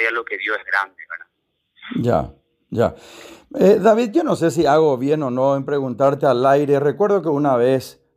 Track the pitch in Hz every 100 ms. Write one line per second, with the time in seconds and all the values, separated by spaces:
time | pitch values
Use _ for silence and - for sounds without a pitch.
0 | 113 117 113 98 104 104 - 101 98 -
1 | - 82 - _ _ _ _ _ - -
2 | 117 85 64 - _ _ - 107 107 -
3 | - - - - _ - 185 - 220 220
4 | 240 320 294 170 165 151 143 156 156 123
5 | 139 156 131 127 135 139 143 143 135 113
6 | 139 147 147 120 135 143 143 139 143 143
7 | 202 202 160 143 147 123 127 131 - -
8 | _